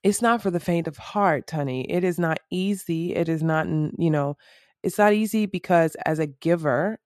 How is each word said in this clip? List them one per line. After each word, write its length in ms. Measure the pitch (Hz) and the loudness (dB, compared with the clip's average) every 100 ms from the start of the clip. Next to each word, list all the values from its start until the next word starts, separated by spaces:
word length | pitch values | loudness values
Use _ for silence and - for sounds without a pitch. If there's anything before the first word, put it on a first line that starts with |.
It's 200 | 190 202 | 2 2
not 180 | 233 233 | 2 2
for 100 | 202 | 0
the 100 | 170 | -2
faint 280 | - 170 165 | 0 -2 -2
of 80 | 147 | -8
heart, 540 | - 208 202 147 - | -6 0 2 2 -2
honey. 320 | 160 139 127 - | -4 -2 -4 -2
It 140 | 175 | 0
is 140 | 180 170 | 0 0
not 220 | 170 160 _ | 0 -2 _
easy. 640 | 175 190 196 - 160 175 | -4 -2 -2 -2 -4 -2
It 140 | - 165 | -2 0
is 140 | 165 | 0
not, 240 | 160 156 156 | 2 0 0
n-, 260 | 156 151 - | 0 -2 0
you 120 | 170 | 0
know, 280 | 151 143 147 _ _ _ _ | 2 0 -6 _ _ _ _
it's 140 | 202 - | -6 2
not 160 | 208 | 4
easy, 320 | 208 214 220 | 4 0 0
because 500 | 208 180 - 175 165 - - | -2 -4 2 4 4 0 -6
as 120 | 156 | -4
a 80 | 156 | -4
giver 720 | 135 170 170 151 123 180 220 | -4 0 0 2 0 0 -4